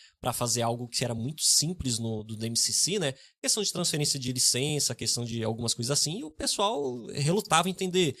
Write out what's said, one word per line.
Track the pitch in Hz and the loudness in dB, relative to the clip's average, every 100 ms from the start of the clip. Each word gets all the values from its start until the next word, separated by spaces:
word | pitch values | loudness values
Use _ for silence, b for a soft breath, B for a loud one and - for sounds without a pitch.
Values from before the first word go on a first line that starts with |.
| b _ | b _
pra | 127 | -4
fazer | - 120 117 | -2 0 0
algo | 117 120 120 | 0 -2 -4
que | - | -2
era | 120 | -2
muito | 113 120 156 | -2 -6 0
simples | - - 151 180 131 113 | 4 4 2 -2 -2 0
no, | 113 110 | -2 -4
do | 107 107 | -6 -6
D | 117 | -2
M | 117 | 0
C | - | 2
C, | 110 156 202 | 2 2 2
né? | 143 b b _ | -2 b b _
Questão | 269 220 | 0 0
de | 196 | 0
transferência | - 170 151 147 139 | 0 0 0 0 0
de | 123 | -2
licença, | 123 - 123 147 147 - 117 | 2 4 4 0 0 -2 -2
questão | 117 120 117 | -2 -2 -2
de | 117 | -2
algumas | 110 113 117 | -2 -2 -2
coisas | - 117 | -2 0
assim, | 143 143 196 | 0 0 -2
e | |
o | 311 | -10
pessoal | - 302 - 208 269 269 247 208 | -4 -2 2 0 0 -2 -6 -6
relutava | - 147 202 - 160 175 | -2 2 2 4 2 2
em | |
entender. | 180 185 185 160 B | -2 0 2 2 B